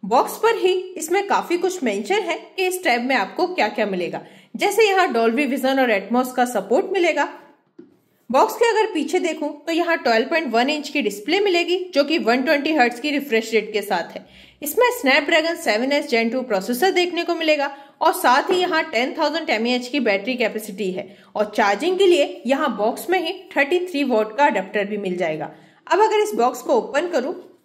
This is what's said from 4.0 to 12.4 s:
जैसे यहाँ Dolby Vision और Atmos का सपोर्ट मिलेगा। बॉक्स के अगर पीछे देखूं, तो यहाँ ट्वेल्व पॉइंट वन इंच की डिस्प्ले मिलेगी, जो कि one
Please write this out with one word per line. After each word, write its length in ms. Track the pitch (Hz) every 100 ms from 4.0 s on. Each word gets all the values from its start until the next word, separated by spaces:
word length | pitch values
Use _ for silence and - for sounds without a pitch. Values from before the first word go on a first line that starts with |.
| 170 151 - - _ -
जैसे 320 | 370 392 440
यहाँ 200 | 381 359
Dolby 380 | 233 226 233 285
Vision 320 | 254 254 269
और 120 | 254
Atmos 420 | 202 190 240 262
का 120 | 262
सपोर्ट 420 | 247 220 190 254 392
मिलेगा। 360 | 381 339 285 302 - - _ _ _ - _ _ _ _
बॉक्स 240 | 240 415
के 140 | - 466
अगर 240 | 427 440
पीछे 240 | 320 277 359
देखूं, 300 | 339 311 294
तो 240 | 302 -
यहाँ 240 | 330 339 330
ट्वेल्व 320 | 254 226 269
पॉइंट 240 | 330 320
वन 180 | 220 254
इंच 180 | 302 285
की 140 | 294
डिस्प्ले 380 | 208 196 - 359
मिलेगी, 380 | 403 349 339 370 370
जो 100 | 277
कि 140 | 285 320
one 240 | 214 247